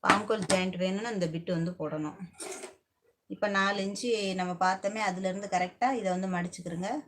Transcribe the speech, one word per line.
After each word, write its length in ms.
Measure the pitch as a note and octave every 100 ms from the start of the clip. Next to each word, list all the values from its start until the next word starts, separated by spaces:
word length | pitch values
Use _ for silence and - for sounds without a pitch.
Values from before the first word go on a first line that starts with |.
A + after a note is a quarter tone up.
ஆம்கோல் 460 | - G3+ G#3+ A3 F#3
ஜாயிண்ட் 300 | F#3+ F#3 F3+
வேணும்னா 260 | F#3 G3 A3+ G#3+
இந்த 100 | E3+ E3
பிட் 160 | E3 E3+
வந்து 140 | E3+ F3+
போடணும். 360 | D#3 D#3 D3+ - F3+ - - - - - _ _ _ _ _
இப்ப 180 | - G#3 G3
நாலு 200 | G3 G3+ G3
இன்ச்சு 240 | G3+ B3 A3 G3 F#3
நம்ம 140 | F3+ F3 F#3
பார்த்தோமே, 360 | F#3+ G3 G#3+ G#3
அதுல 200 | F3+ F#3
இருந்து 240 | F#3 G3+
கரெக்டா 340 | F3+ F3+ - B3+ C4
இதை 100 | F#3+ F3+
வந்து 140 | F#3+ F3+
மடிச்சுக்கிறங்க. 540 | F3 - F3 E3+ F#3 C#4